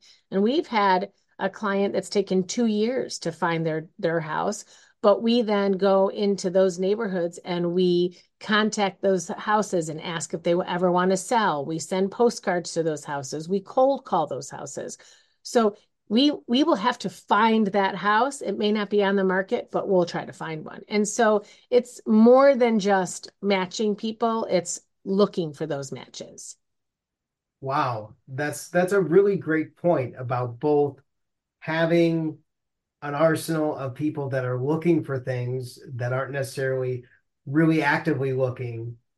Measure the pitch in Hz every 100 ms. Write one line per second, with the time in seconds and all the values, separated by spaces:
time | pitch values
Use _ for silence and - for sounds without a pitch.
0 | - _ _ 190 208 302 - 226 202 185
1 | 196 _ _ - 190 185 208 196 202 190
2 | 185 208 196 190 185 240 233 208 226 254
3 | - - 170 160 175 165 160 156 160 -
4 | 180 165 156 - 180 214 - - _ _
5 | 208 202 226 240 214 202 196 190 196 190
6 | 196 208 202 196 185 190 190 175 190 214
7 | 214 185 170 - - 175 175 175 180 175
8 | 180 - _ _ - 214 214 214 196 190
9 | 196 185 170 196 - 214 190 180 160 151
10 | - 165 - 170 175 170 - 175 180 180
11 | 180 190 - 233 196 147 139 160 - 190
12 | 190 - 233 233 202 175 170 170 160 147
13 | - 143 135 151 160 196 196 - 262 269
14 | - - - - 139 - 135 - - -
15 | - _ _ _ - 240 214 - _ _
16 | - 214 294 - - 247 311 247 226 240
17 | 180 - - 208 226 220 196 202 190 185
18 | 202 214 269 277 - 208 214 214 202 208
19 | 196 196 190 185 185 - - 185 - 185
20 | 170 165 - - 160 160 - - - 208
21 | 208 - 220 208 - - _ 247 247 -
22 | - 220 226 254 277 254 240 220 190 196
23 | 180 - - - 196 196 185 - 214 202
24 | 226 220 233 226 - 185 170 - - _
25 | - 190 196 190 160 139 156 143 139 123
26 | - - - - - - _ _ _ _
27 | _ _ _ _ _ _ 135 143 135 113
28 | 104 - - 131 147 - - 175 180 202
29 | 156 175 202 185 131 160 151 _ 175 156
30 | 120 - 123 123 123 117 151 147 143 143
31 | _ _ _ _ _ _ - 160 165 170
32 | 170 165 156 - _ _ _ _ _ _
33 | 143 143 160 156 - 160 151 139 135 123
34 | 151 151 135 131 123 127 135 156 175 160
35 | - 135 127 127 123 131 123 - - 120
36 | 123 127 127 139 127 - 131 131 127 127
37 | - _ _ _ 139 147 160 160 143 160
38 | 160 135 135 127 127 123 120 113 117 117
39 | _